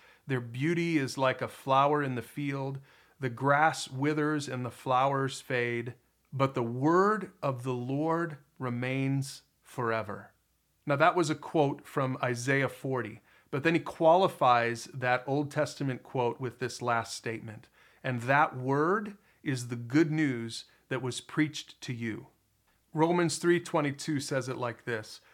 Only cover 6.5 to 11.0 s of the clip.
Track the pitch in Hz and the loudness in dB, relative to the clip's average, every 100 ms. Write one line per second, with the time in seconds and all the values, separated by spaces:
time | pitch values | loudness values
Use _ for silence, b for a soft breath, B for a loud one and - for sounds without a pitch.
6.5 | 135 117 123 147 175 202 214 190 - 143 | 0 -2 0 4 6 4 2 -4 -4 -4
7.5 | 127 127 123 123 139 160 165 165 147 _ | -2 -4 -4 -2 -2 0 0 -2 -8 _
8.5 | - 123 120 127 135 135 139 135 - _ | -8 -6 -4 -2 -2 0 0 -2 -8 _
9.5 | _ - - 117 113 104 101 - _ _ | _ -16 -4 -2 0 -4 -10 -14 _ _
10.5 | _ _ _ - 143 | _ _ _ -2 4